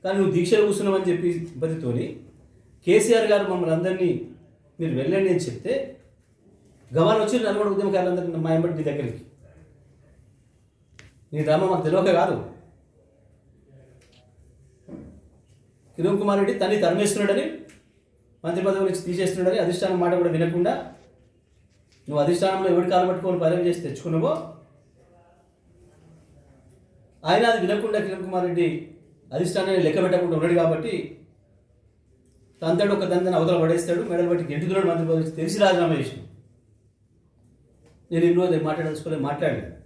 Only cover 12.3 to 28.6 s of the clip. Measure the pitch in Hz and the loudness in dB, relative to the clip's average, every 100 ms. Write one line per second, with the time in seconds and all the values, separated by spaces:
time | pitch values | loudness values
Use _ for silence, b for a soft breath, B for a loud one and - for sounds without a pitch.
12.3 | 131 - - - _ _ _ _ _ _ | -2 -8 -16 -20 _ _ _ _ _ _
13.3 | _ _ _ _ 135 131 - _ _ _ | _ _ _ _ -20 -20 -20 _ _ _
14.3 | _ - _ - _ - - - - - | _ -20 _ -20 _ -20 -18 -18 -20 -20
15.3 | _ _ _ _ _ _ - 175 202 202 | _ _ _ _ _ _ -4 0 0 2
16.3 | 196 196 190 196 208 175 175 208 208 202 | 2 0 0 0 2 2 2 0 0 0
17.3 | 226 320 - - - _ _ _ _ _ | 0 -2 -8 -18 -20 _ _ _ _ _
18.3 | _ 165 180 190 196 190 180 180 175 190 | _ -6 -2 0 0 0 -2 -4 -2 -2
19.3 | 185 180 - 180 180 190 180 175 175 170 | 0 0 0 0 0 0 0 2 2 2
20.3 | 160 170 170 175 - - - - _ _ | 2 0 2 0 0 -6 -18 -20 _ _
21.3 | _ _ _ _ _ _ _ - 147 143 | _ _ _ _ _ _ _ -6 0 2
22.3 | 175 190 190 185 175 175 180 180 185 185 | 2 0 0 2 2 2 2 2 0 -2
23.3 | 175 160 180 175 - 143 - 170 160 208 | 0 0 2 0 -2 -6 -10 -4 -2 0
24.3 | 311 - - - _ _ _ _ _ _ | -2 -6 -18 -20 _ _ _ _ _ _
25.3 | _ _ _ _ _ - _ 160 160 156 | _ _ _ _ _ -20 _ -20 -20 _
26.3 | - - - - - _ _ _ _ 156 | -20 -20 -20 -20 -20 _ _ _ _ 0
27.3 | 202 233 226 180 208 220 208 208 185 185 | 2 4 2 0 0 0 -2 -2 -6 -4
28.3 | 185 180 170 | -2 -2 0